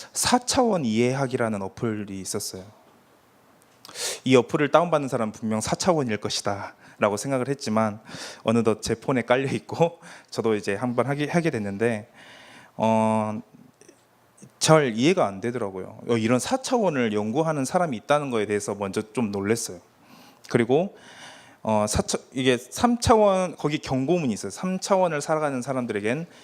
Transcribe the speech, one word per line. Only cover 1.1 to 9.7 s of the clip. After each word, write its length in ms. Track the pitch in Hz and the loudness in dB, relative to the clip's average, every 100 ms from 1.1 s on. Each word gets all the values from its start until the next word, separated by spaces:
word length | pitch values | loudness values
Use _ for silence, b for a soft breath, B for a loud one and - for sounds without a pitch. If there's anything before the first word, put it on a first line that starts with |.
| 135 135 123 113 104 | 0 -2 0 -2 -2
어플이 580 | 95 - 120 107 101 98 | -6 -6 -4 -4 -8 -10
있었어요. 440 | 92 104 - 95 95 - _ _ _ _ _ _ _ _ _ _ - B B B | -8 -6 -6 -10 -16 -20 _ _ _ _ _ _ _ _ _ _ -18 B B B
이 120 | - 127 | 4 6
어플을 340 | 120 160 147 | 6 2 4
다운받는 380 | 151 175 160 135 | 4 4 2 0
사람은 240 | 127 110 | -2 -4
분명 300 | 104 110 110 | -4 -4 -2
사 120 | - | -2
차원일 440 | - - 165 127 107 | 0 2 2 0 -2
것이다 560 | 104 - - 101 - - B B | -4 -4 -4 -6 -8 -16 B B
라고 180 | 107 101 | 0 0
생각을 320 | 135 135 127 | -2 -2 -2
했지만, 500 | 139 - 110 110 107 B B B B | -4 0 0 0 -2 B B B B
어느덧 380 | - 117 113 104 | 0 2 2 0
제 120 | - | -2
폰에 280 | 113 - 131 | -4 0 -2
깔려 280 | - 123 135 | 2 2 2
있고 500 | 120 - | -4 -6